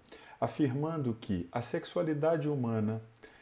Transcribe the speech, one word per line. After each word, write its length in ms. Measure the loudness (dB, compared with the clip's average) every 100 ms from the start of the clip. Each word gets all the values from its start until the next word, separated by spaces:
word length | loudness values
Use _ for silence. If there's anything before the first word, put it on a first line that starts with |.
| -14 -20 -18 -4
afirmando 720 | -2 2 2 2 0 0 -2
que 340 | -2 -2 -2 0
a 100 | -4
sexualidade 880 | -2 -4 -2 0 0 2 2 2 2
humana, 500 | 0 2 2 2 0 -6 -18 -20 -20